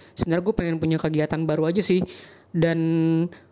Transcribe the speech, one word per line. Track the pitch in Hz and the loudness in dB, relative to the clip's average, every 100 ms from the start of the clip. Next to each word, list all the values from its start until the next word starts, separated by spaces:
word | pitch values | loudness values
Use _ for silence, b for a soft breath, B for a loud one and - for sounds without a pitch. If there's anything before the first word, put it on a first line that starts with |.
| B | B
sebenarnya | - 175 165 185 | -6 -2 0 0
gue | |
pengen | 214 170 165 | -2 -2 -2
punya | 160 160 | 0 0
kegiatan | 160 156 151 156 | 0 0 0 -2
baru | 160 151 156 | -2 0 0
aja | 185 | 0
sih. | 185 185 180 B B B B | 2 2 0 B B B B
Dan, | 175 165 165 165 165 165 160 170 B B | 0 2 2 0 2 2 2 0 B B